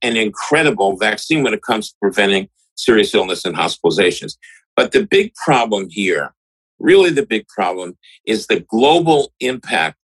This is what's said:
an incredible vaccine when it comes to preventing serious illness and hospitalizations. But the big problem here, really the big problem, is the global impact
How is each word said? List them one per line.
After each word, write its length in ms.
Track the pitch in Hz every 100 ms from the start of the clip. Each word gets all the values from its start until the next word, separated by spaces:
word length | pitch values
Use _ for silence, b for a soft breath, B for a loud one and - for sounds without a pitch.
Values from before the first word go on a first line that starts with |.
an 160 | 120 113
incredible 800 | 110 - - 151 151 110 98 95
vaccine 460 | 107 107 - -
when 100 | 127
it 80 | 107
comes 280 | - 110 107
to 60 | -
preventing 480 | 98 98 98 98 98 _ _ -
serious 380 | - 110 101
illness 320 | 107 92 90 92
and 100 | 85
hospitalizations. 840 | 82 - 82 80 90 - - - b b b -
But 160 | 127
the 140 | 135 208
big 300 | 196 208 -
problem 520 | - 123 113 104 95
here, 420 | 82 95 80 69 _ _ _ _ -
really 320 | - 190 180
the 140 | 147 -
big 200 | 110 -
problem, 480 | - 92 92 90 90 b b -
is 220 | 110 -
the 140 | 101
global 720 | - 110 139 170 165 151 139 -
impact 580 | 127 127 - 117 80 -